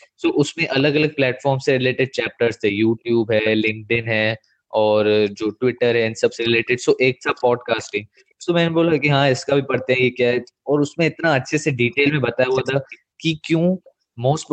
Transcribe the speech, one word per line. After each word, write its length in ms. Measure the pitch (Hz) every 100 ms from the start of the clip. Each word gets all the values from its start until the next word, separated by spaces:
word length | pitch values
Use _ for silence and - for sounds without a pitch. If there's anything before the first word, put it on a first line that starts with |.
| - _
So, 80 | 170
उसमें 340 | - 143 - 165
अलग-अलग 500 | 135 147 147 151 -
प्लेटफॉर्म 420 | 131 123 139 135
से 140 | 147
रिलेटेड 380 | 131 127 127 135
चैप्टर्स 460 | - 113 - 117 107
थे, 260 | 107 101
YouTube 500 | 113 113 117 117 110
है, 80 | 107
LinkedIn 680 | 110 110 110 110 107 117 117
है 280 | 110 110 113 _ _ _
और 540 | 110 107 107 104 107 107
जो 200 | 101 110
Twitter 380 | 104 127 120
है, 220 | 120 117 113
इन 80 |
सब 160 | 110 117
से 140 | -
रिलेटेड। 360 | 117 117 117 123
So, 140 | - 139
एक 160 | 131 127 147
था 60 |
पॉडकास्टिंग। 760 | - 123 120 - 110 - 104 107 _ _ _
So, 120 | -
मैंने 160 | 170 165
बोला 260 | 165 170 151
कि 120 | 147
हाँ, 220 | 139 143
इसका 260 | 127 - 143
भी 60 |
पढ़ते 300 | 135 127 127
हैं, 80 | 127
ये 100 | 127
क्या 180 | 123 120
है? 160 | 123 - _ -
और 140 | 147
उसमें 260 | 143 - 160
इतना 280 | - 165
अच्छे 240 | 135 - 151
से 120 | 156
डिटेल 420 | 123 120 131 143
में 80 | 151
बताया 320 | 120 - 127
हुआ 80 | 131
था 180 | 131 135 - - _ _
कि 200 | 165 156
क्यों 320 | - 160 175 185 - _ _ -
most 220 | 127 151 -